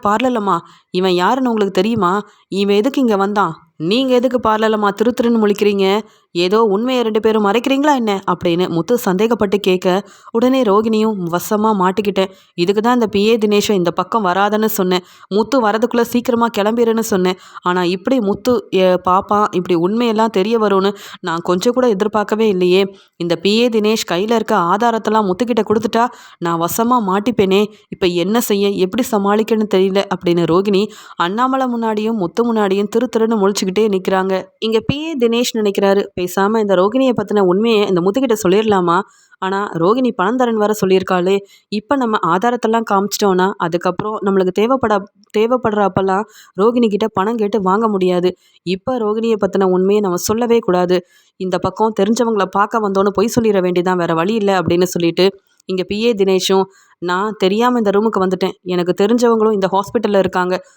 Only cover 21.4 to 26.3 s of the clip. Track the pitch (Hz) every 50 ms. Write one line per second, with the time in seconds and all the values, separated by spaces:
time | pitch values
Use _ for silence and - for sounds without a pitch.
21.4 | - - 180 185 - 240 233 254 247 247 208 190 208 214 - 214 202 - 220 208
22.4 | 226 220 190 180 180 180 180 190 196 190 196 - - _ _ - 170 170 170 160
23.4 | - 196 214 226 240 247 226 220 208 214 220 214 - - 175 175 202 220 240 226
24.4 | 220 - 220 190 175 170 185 208 247 233 226 226 220 220 214 220 214 190 180 -
25.4 | 247 226 240 226 208 - 214 220 214 226 - 226 233 247 - - - -